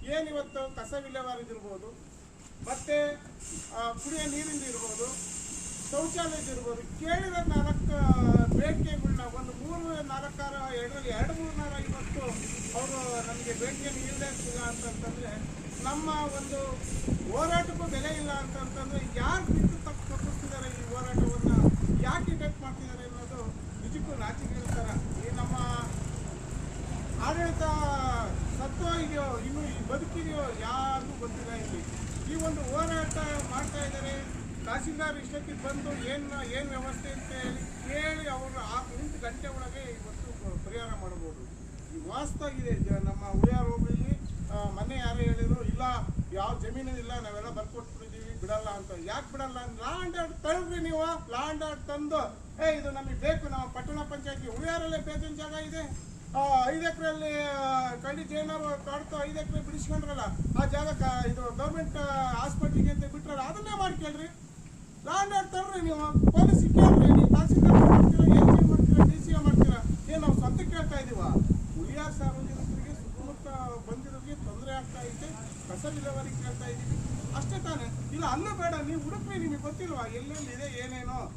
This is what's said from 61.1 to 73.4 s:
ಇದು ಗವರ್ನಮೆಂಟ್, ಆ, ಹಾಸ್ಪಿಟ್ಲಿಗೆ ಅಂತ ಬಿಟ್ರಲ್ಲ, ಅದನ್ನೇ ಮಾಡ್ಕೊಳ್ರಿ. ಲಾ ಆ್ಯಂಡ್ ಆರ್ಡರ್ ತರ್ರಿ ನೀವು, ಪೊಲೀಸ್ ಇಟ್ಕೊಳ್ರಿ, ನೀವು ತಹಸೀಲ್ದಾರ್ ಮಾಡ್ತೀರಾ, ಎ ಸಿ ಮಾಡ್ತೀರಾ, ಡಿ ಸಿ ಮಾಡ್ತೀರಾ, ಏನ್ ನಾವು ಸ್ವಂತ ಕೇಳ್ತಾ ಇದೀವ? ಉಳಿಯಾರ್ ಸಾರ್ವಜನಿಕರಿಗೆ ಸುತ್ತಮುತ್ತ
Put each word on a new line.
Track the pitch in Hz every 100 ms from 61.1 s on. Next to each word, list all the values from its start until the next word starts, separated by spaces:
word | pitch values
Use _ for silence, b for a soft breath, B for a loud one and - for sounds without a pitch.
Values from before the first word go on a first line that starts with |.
| 254 262
ಇದು | 240
ಗವರ್ನಮೆಂಟ್, | 240 - 294 320 320 294
ಆ, | 285 277 262
ಹಾಸ್ಪಿಟ್ಲಿಗೆ | 254 294 - 302 262 -
ಅಂತ | 285 277
ಬಿಟ್ರಲ್ಲ, | 294 294 285
ಅದನ್ನೇ | 262 370 427 403
ಮಾಡ್ಕೊಳ್ರಿ. | 381 - 320 294 330 - - - - - - - -
ಲಾ |
ಆ್ಯಂಡ್ | 359 403
ಆರ್ಡರ್ | 403 381
ತರ್ರಿ | 370 381 381
ನೀವು, | 330 302 302 302 -
ಪೊಲೀಸ್ | - - - -
ಇಟ್ಕೊಳ್ರಿ, | - - - -
ನೀವು | - -
ತಹಸೀಲ್ದಾರ್ | - - - -
ಮಾಡ್ತೀರಾ, | - - - - - - -
ಎ |
ಸಿ | - 160 -
ಮಾಡ್ತೀರಾ, | - - - -
ಡಿ | - -
ಸಿ |
ಮಾಡ್ತೀರಾ, | 330 294 - - - - - -
ಏನ್ | 311
ನಾವು | 302 302
ಸ್ವಂತ | 311 -
ಕೇಳ್ತಾ | 311 320 320 285
ಇದೀವ? | 233 247 262 - - - - -
ಉಳಿಯಾರ್ | 330 285 302
ಸಾರ್ವಜನಿಕರಿಗೆ | - 277 262 277 - - - - -
ಸುತ್ತಮುತ್ತ | - - 269 285